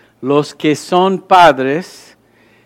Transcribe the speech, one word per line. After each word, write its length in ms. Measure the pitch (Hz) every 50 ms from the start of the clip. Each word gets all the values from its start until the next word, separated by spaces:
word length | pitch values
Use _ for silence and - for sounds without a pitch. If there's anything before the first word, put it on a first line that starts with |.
| _ _ _ -
"los 320 | - 131 143 147 143 - -
que 220 | - - 151 147
son 440 | - - - 185 180 185 190 190 180
padres, 1000 | - - 196 180 175 160 139 131 131 135 139 165 185 - - - - - _ _ _ _ _ _ _ _ _ _ _